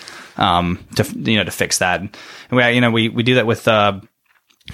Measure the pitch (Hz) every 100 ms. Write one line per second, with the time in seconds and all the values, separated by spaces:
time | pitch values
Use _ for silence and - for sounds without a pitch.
0 | - - - - 101 87 87 87 - -
1 | - - 120 110 90 - - - 92 87
2 | 95 - - - - 123 120 120 123 113
3 | 113 117 117 127 113 110 - 107 104 98
4 | - _ _ _ _ _ -